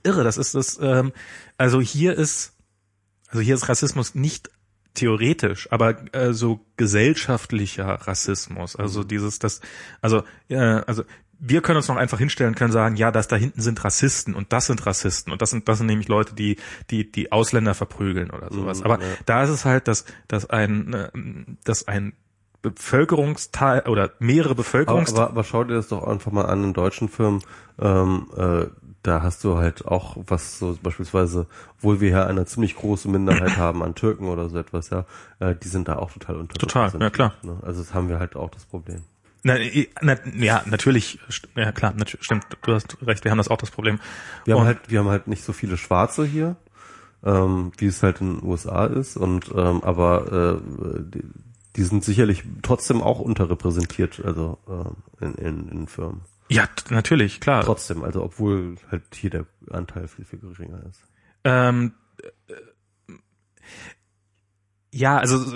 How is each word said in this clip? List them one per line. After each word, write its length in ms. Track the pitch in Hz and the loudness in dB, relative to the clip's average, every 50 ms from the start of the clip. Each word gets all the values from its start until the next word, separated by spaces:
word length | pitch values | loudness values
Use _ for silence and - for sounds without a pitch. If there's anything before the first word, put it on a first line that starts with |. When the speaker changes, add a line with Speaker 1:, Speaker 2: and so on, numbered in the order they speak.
| - | -2
Speaker 1:
irre. 220 | 180 196 180 127 | 0 2 2 2
Das 140 | 117 107 - | 0 0 0
ist 180 | 135 - - | -2 -2 -2
das, 220 | 135 131 - - - 151 | -2 -2 -2 -4 -2 0
ähm, 300 | 135 131 127 127 135 131 - - - - - - - _ | 2 4 4 2 0 -2 -8 -16 -20 -20 -20 -20 -12 _
also 240 | - 131 127 120 127 | 0 2 4 4 4
hier 340 | 131 107 - 147 156 180 175 | 2 2 0 0 2 2 2
ist, 380 | - 156 151 - - - - _ _ _ _ _ _ _ _ _ _ _ _ _ _ _ _ | 2 0 0 -2 -4 -8 -10 _ _ _ _ _ _ _ _ _ _ _ _ _ _ _ _
also 120 | - 117 | -2 0
hier 140 | 110 117 135 | 2 2 2
ist 140 | 127 - - | 2 2 0
Rassismus 480 | 123 - - 139 - 139 120 - - | 0 2 2 0 0 -2 -4 -2 -2
nicht 340 | - 135 156 - - - - _ _ _ _ _ _ _ _ - | -2 -2 -2 -2 -4 -14 -18 _ _ _ _ _ _ _ _ -6
theoretisch, 800 | - 127 117 110 104 113 131 165 - - 101 98 101 - - - | 0 2 2 2 4 4 2 2 2 0 -2 -2 -2 -4 -2 2
aber, 420 | 113 117 113 113 - - - - | 4 4 4 4 2 -4 -8 -4
äh, 180 | 135 127 123 120 | -2 0 0 0
so 320 | 110 120 117 110 107 _ _ _ | 0 0 0 0 -2 _ _ _
gesellschaftlicher 1120 | - 117 104 98 104 110 139 156 - - - 131 113 - - - 107 101 98 - - 98 95 98 101 - | 0 0 2 4 6 6 6 4 2 0 -2 -2 -2 -2 -2 -2 -2 -2 -4 -4 -6 -4 -4 -4 -4 -4
Rassismus. 680 | - 95 - - - 98 95 - - 92 90 87 87 - | -6 -4 -4 -2 -4 -4 -4 -6 -10 -10 -10 -10 -10 -8
Also 240 | - 101 104 98 107 | -6 -6 -6 -4 -6
Speaker 2:
Mhm. 80 | 101 101 | -6 -4
Speaker 1:
dieses, 300 | 107 104 101 104 104 - | -4 -4 -4 -4 -6 -4
das, 200 | - 107 - - - - - - - - - - | -4 -4 -4 -4 -12 -18 -18 -18 -18 -20 -10 -2
also, 220 | - 113 110 110 - - - - _ - | 0 2 2 2 2 0 -12 -20 _ -6
äh, 80 | 135 | 0
also 460 | 135 123 113 110 110 - - 117 107 113 - - - _ _ _ - | 2 4 4 4 2 0 -2 -4 -6 -6 -10 -12 -20 _ _ _ -10
wir 220 | 151 120 131 170 165 | -2 2 2 2 4
können 160 | - 170 156 | 4 2 2
uns 100 | 139 - | 2 2
noch 80 | 131 | 0
einfach 220 | 123 127 120 - 104 | 0 0 0 0 0
hinstellen, 360 | 127 147 - - 131 117 113 | 0 0 0 0 0 0 2
können 160 | - 127 117 110 | 2 2 2 4
sagen, 220 | 113 110 113 110 | 4 4 2 2
ja, 160 | 104 113 117 | 2 2 2
das 160 | 110 113 107 | 4 2 0
da 80 | - - | 2 2
hinten 260 | 104 107 135 - - | 2 2 0 -2 -2
sind 240 | 107 117 113 104 - | -2 -2 -2 0 -2
Rassisten 500 | 104 - - - 139 - - - - 98 | -2 0 2 2 2 2 0 -4 -6 -6
und 160 | - 98 - - | -6 -4 0 0
das 140 | 123 - | 0 2
sind 200 | - 127 110 - | 0 -2 -2 0
Rassisten 460 | 104 95 - - 101 90 - - - 76 | -2 -2 0 -2 -2 -2 -4 -6 -6 -4
und 100 | 95 117 | -2 -2
das 80 | 104 | -2
sind, 180 | - 117 - - | -2 -2 0 2
das 100 | 110 104 | 2 2
sind 100 | 117 110 | 2 2
nämlich 180 | 107 107 101 | 0 0 0
Leute, 280 | - 104 104 107 - - | 0 2 2 0 0 -2
die, 240 | 104 104 104 101 - - - - - - - | -4 -2 -2 -2 -4 -6 -16 -16 -16 -10 -6
die, 200 | - 110 104 - | -4 -4 -4 -4
die 220 | - - - - - | -4 -6 -4 0 2
Ausländer 420 | 110 113 - - 117 107 107 95 | 2 2 4 2 2 2 2 0
verprügeln 560 | - - - - - 104 98 92 92 87 - | 0 -4 -8 -6 -4 -4 -2 -2 -2 -4 -6
oder 220 | - - - - 98 | -8 -12 -12 -10 -8
sowas. 260 | 101 98 - 95 95 | -6 -6 -4 -6 -2
Speaker 2:
Mhm, 60 | 95 | 2
Speaker 1:
Aber 160 | 104 117 101 | 2 2 2
Speaker 2:
ja. 60 | 92 92 92 - - | 0 -4 -8 -6 -2
Speaker 1:
da 160 | - 113 120 139 | 0 2 2 2
ist 80 | 143 | 2
es 140 | 156 139 - | 0 0 2
halt, 240 | 139 127 131 - - | 4 4 4 4 2
dass, 160 | 110 - - - - - _ - | -2 -2 -2 -8 -18 -20 _ -6
dass 200 | - 107 98 - | -6 -6 -4 -2
ein, 440 | - 110 107 101 107 104 - - 123 | 0 0 2 2 0 -2 -2 -4 -6
äh, 180 | 104 101 - - - - - - - - - - - - | -6 -6 -8 -10 -12 -12 -12 -12 -14 -14 -16 -18 -12 -4
dass 240 | - 113 - - - | -2 -2 -2 -2 -4
ein 240 | 101 101 101 101 - _ _ _ _ _ _ _ _ _ - | -4 -4 -4 -4 -8 _ _ _ _ _ _ _ _ _ -8
Bevölkerungsteil 1200 | 117 - - - - - 127 156 160 175 151 143 143 151 - - - - - 135 139 127 131 - 127 | -8 -8 -8 -8 0 2 2 4 4 2 2 0 0 -2 -6 -8 -10 -4 0 2 2 2 2 2 0
oder 240 | 117 104 95 - - - | 0 0 0 -2 -2 -2
mehrere 340 | 117 117 131 160 160 143 131 | 2 4 4 4 4 2 0
Bevölkerungsteile 680 | 120 117 - - 127 151 - 117 175 165 139 110 110 117 | -2 -2 0 2 2 2 4 4 2 2 2 2 2 2
Speaker 2:
Aber, 80 | 117 - | 2 0
aber, 80 | 113 | -2
aber 40 | 107 | -4
schau 200 | - - 117 120 | -2 0 -2 -2
dir 100 | 120 117 | 0 -2
das 140 | 117 107 - | -4 -2 -4
doch 180 | 110 101 - | -6 -6 -2
einfach 240 | - 110 101 - 110 | -2 -4 -4 -4 -2
mal 160 | 101 101 95 | 0 0 0
an 160 | - 92 98 101 | 2 2 0 0
in 80 | 98 92 | 0 0
deutschen 360 | - 90 95 - - 113 107 | 2 0 0 0 -2 -4 -4
Firmen, 340 | - - 113 107 101 101 - - - - - - _ - | -2 0 2 2 2 0 -4 -8 -20 -20 -20 -20 _ 0
ähm, 500 | - 101 95 95 92 95 95 92 - - - | 2 4 6 6 6 4 2 0 -2 -6 -6
äh, 300 | 92 92 90 87 85 82 - - - - - - _ - | -2 0 2 2 2 0 -2 -6 -14 -20 -20 -14 _ 0
da 180 | 95 85 80 | 0 2 2
hast 240 | 82 87 87 - - | 2 0 -2 -2 0
du 140 | 104 87 85 | 0 2 2
halt 260 | 85 82 82 - - | 2 0 0 -2 -4
auch, 320 | - 90 90 - - - - 92 - | -2 -2 -2 -2 -4 -14 -12 -6 -2
was 300 | 95 87 - - - - | -2 -2 -4 -6 -10 -8
so 200 | 92 90 87 80 - | -6 -6 -6 -4 -6
beispielsweise, 640 | 92 82 - 90 - - 95 92 87 85 90 85 - - - - - _ | -6 -6 -6 -8 -2 0 2 2 2 0 -2 -4 -6 -8 -20 -20 -20 _
obwohl 240 | _ - 104 104 98 | _ 2 2 2 4
wir 80 | 101 98 | 4 4
hier 180 | 90 95 95 | 4 4 4
eine 200 | 92 95 95 90 | 2 0 -2 -2
ziemlich 280 | - - 120 113 98 - | -2 -2 -2 -2 -2 -2
große 320 | - - 104 104 98 - | -2 -2 -2 -2 -2 0
Minderheit 500 | 101 98 98 98 98 90 85 90 92 92 | 0 0 2 2 2 2 2 2 0 0
<clears throat> 20 | 95 | 0
haben 240 | 87 85 85 85 82 | 0 0 0 -2 -4
an 120 | 85 82 | -6 -6
Türken 340 | - - 110 107 - 98 92 | -2 -2 -2 -2 -2 -4 -6
oder 200 | 87 85 85 85 | -4 -4 -4 -4
so 80 | 82 | -6
etwas, 320 | 87 82 - - 87 82 - | -6 -8 -6 -6 -8 -6 -4
ja, 160 | - 92 90 - - - - - - - | -4 -6 -6 -6 -12 -20 -20 -18 -10 -4
äh, 140 | 95 92 90 | -2 -2 -2
die 140 | 87 - 90 | -2 -4 -4
sind 200 | 87 95 87 82 | -4 -4 -2 -2
da 80 | 78 | -4
auch 140 | - - 87 | -4 -4 -8
total 260 | - - - - 85 | -10 -14 -12 -10 -10
unterrepräsentiert, 540 | 80 82 82 - - - - - 131 113 98 101 | -10 -10 -10 -6 -4 -2 0 2 2 2 0 0
Speaker 1:
Total, 100 | - 110 | 0 -2
ja, 80 | 107 | 0
klar. 240 | - - 135 107 - - - | 2 2 2 2 0 -2 -12
Speaker 2:
ne? 160 | 87 85 87 | -12 -12 -10
Also 220 | - - 87 87 87 | -8 -8 -8 -8 -8
das 100 | - - | -6 -4
haben 160 | 95 90 90 | -2 -2 -2
wir 100 | 87 82 | -2 -4
halt 160 | 87 85 - | -4 -6 -6
auch 140 | 67 78 82 | -8 -10 -10
das 160 | - - - | -12 -16 -20
Problem. 380 | _ - 90 82 - 87 87 85 _ _ _ _ _ _ _ - | _ -14 -14 -12 -12 -14 -14 -14 _ _ _ _ _ _ _ 2
Speaker 1:
Na, 160 | 127 127 127 | 2 2 2
i-, 320 | 113 120 - 147 139 - - - | 2 0 0 0 0 0 -2 0
na, 160 | - 147 135 - - 127 - | 2 2 2 2 0 -8 -4
ja, 280 | 107 120 107 113 110 - | 0 2 4 4 4 2
natürlich, 540 | 104 110 104 - 139 131 123 104 - - - - - | 0 -2 2 4 4 4 4 2 0 -6 -14 -14 -12
st-, 200 | - - - - - | -12 -12 -12 -10 -4
ja 160 | - 110 107 | -2 -2 -2
klar, 220 | 110 - - 101 98 | 0 0 0 0 0
natu-, 240 | 104 107 - - - - | 0 -4 -4 -6 -10 -4
stimmt, 240 | - 135 107 - - - - - | -2 -2 -2 -2 -4 -14 -8 -2
du 100 | - 117 | 0 0
hast 240 | 107 - - - - 131 | 0 0 -4 -12 -8 -2
recht, 220 | 120 107 104 - | -2 -2 0 2
wir 60 | 110 | 2
haben 60 | 110 | 2
das 120 | 110 101 - | 2 2 2
auch 100 | 117 107 | 0 -2
das 120 | - 110 | -2 -6
Problem. 300 | - - 107 107 104 107 - - - - - - - - - | -6 -2 0 0 0 0 -4 -10 -16 -16 -16 -16 -16 -8 0
Speaker 2:
Wir 80 | - 113 | 4 6
haben 80 | 123 117 | 6 6
Speaker 1:
Und 40 | 117 | 6
Speaker 2:
halt, 100 | 120 - - - | 4 2 0 -2
wir 100 | 113 107 | 0 2
haben 80 | 104 101 | 4 4
halt 200 | 101 101 - - | 2 0 0 -4
nicht 160 | 107 95 - | -6 -6 -6
so 80 | - 95 | -8 -8
viele 240 | - - 101 92 | -6 -4 -4 -4
Schwarze 480 | 87 - - 92 90 101 123 - - 151 | -4 -2 0 2 2 2 2 2 -2 -2
hier, 320 | 147 147 156 156 170 175 - _ _ _ - - - - - - - _ _ - | -2 0 -2 -2 -2 -4 -6 _ _ _ -20 -20 -20 -20 -20 -20 -20 _ _ 0
ähm, 480 | 101 101 95 92 92 95 92 90 90 - | 2 4 4 4 4 2 0 -2 -4 -4
wie 120 | - 107 101 | -2 0 0
es 140 | 90 - - | 0 4 2
halt 200 | 98 87 - 95 | 2 2 2 0
in 160 | 95 87 - | -4 -2 -2
den 100 | - 90 | -4 -4
U 60 | 90 | -4
S 120 | 85 - | -4 -4
A 200 | - 98 90 104 | -2 0 0 0
ist, 320 | 117 123 131 135 - - - | 2 0 -2 -4 -4 -4 -2
und, 320 | 92 92 92 92 - - - | -2 0 0 0 -2 -4 -2
ähm, 300 | 98 90 90 87 87 - | 0 2 2 2 2 0
aber, 800 | 92 87 85 87 87 87 87 - - - 92 87 87 87 82 - | 0 2 4 4 4 4 4 2 0 0 0 2 2 0 -2 -4
äh, 400 | - 69 - - - - - 78 | -8 -12 -10 -8 -8 -8 -8 -10
die, 220 | 80 - - - - - - - - - _ _ _ - | -10 -10 -12 -12 -12 -14 -20 -20 -20 -20 _ _ _ -4
die 60 | - 98 | -2 -2
sind 220 | 90 104 101 - | 2 0 0 0
sicherlich 400 | - 101 107 120 104 98 - - - - - - | 2 4 4 6 4 4 2 -2 -10 -14 -6 0
trotzdem 400 | - 127 - - - 123 117 - | 0 0 2 2 0 0 2 2
auch 160 | 113 117 120 | 2 0 0
unterrepräsentiert, 1040 | - 113 113 - 98 82 90 80 - 90 85 85 82 - - - 92 87 - - - | 0 -2 0 0 0 0 0 0 0 0 0 0 -2 -2 0 -2 -2 -2 -2 -6 -6
also, 340 | 95 82 82 80 82 82 - _ | -6 -4 -4 -4 -6 -6 -10 _
ähm, 300 | - 95 87 85 87 82 90 - _ _ - | -12 -10 -10 -8 -10 -10 -14 -18 _ _ -10
in, 140 | - 78 - | -10 -8 -8
in, 340 | - - 78 78 80 80 - | -6 -6 -6 -6 -6 -8 -10
in 200 | 80 80 80 - | -10 -10 -10 -10
Firmen. 340 | - - 85 80 80 87 87 - _ _ _ - | -10 -10 -8 -8 -8 -12 -14 -18 _ _ _ 0
Speaker 1:
Ja, 180 | 107 110 - | 2 2 2
t-, 280 | - - - - - 117 | 0 -2 -10 -8 -2 0
natürlich, 460 | 113 110 - 165 156 107 101 - - | 0 2 2 4 4 4 2 0 -2
klar. 240 | - - 139 117 104 | 0 2 2 2 4
Speaker 2:
Trotzdem, 400 | - 110 - - - 85 82 76 | 2 0 -2 -2 -8 -8 -6 -6
also 180 | 82 85 95 92 | -4 -4 -4 -4
obwohl 540 | 90 - - 110 104 98 95 90 87 87 87 _ - | -6 -6 -2 0 0 0 0 -2 -6 -10 -14 _ -8
halt 120 | - 87 - _ - | -8 -8 -8 _ -16
hier 160 | - - 98 | -8 -8 -6
der 160 | - 82 - - _ _ - - | -6 -6 -8 -10 _ _ -18 -12
Anteil 380 | - 87 87 87 - 87 87 82 | -10 -10 -8 -8 -10 -14 -14 -14
viel, 160 | - - 95 | -16 -18 -20
viel 140 | - - 92 | -18 -18 -18
geringer 440 | - 95 87 87 85 82 82 90 - 87 | -18 -18 -18 -16 -16 -16 -16 -16 -18 -18
ist. 140 | 95 _ _ _ _ _ _ _ _ _ - | -20 _ _ _ _ _ _ _ _ _ 0
Speaker 1:
Ähm, 520 | 135 127 127 127 123 123 123 120 117 - _ _ _ _ _ - | 2 4 4 4 4 2 2 0 -2 -4 _ _ _ _ _ -20
äh, 300 | - - _ _ - - - - _ _ _ _ _ _ _ _ - - - _ _ _ _ _ _ _ _ _ - - - - - - _ _ _ _ _ _ _ _ _ _ _ _ _ _ _ _ _ _ _ - | -20 -20 _ _ -20 -20 -20 -20 _ _ _ _ _ _ _ _ -20 -20 -20 _ _ _ _ _ _ _ _ _ -20 -20 -20 -20 -20 -20 _ _ _ _ _ _ _ _ _ _ _ _ _ _ _ _ _ _ _ -4
ja, 260 | 135 131 135 143 143 | 2 4 4 4 4
also 260 | 131 123 131 131 131 123 120 | 4 4 2 2 0 -2 -8